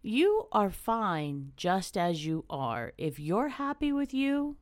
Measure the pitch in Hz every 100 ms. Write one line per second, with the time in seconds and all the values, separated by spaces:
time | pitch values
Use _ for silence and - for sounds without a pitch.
0 | 214 233 381 427 - 214 202 - - 226
1 | 208 160 147 143 139 - 180 190 180 202
2 | 175 165 156 160 - 139 131 117 117 -
3 | 156 143 151 196 285 254 277 285 294 285
4 | 277 262 277 285 294 285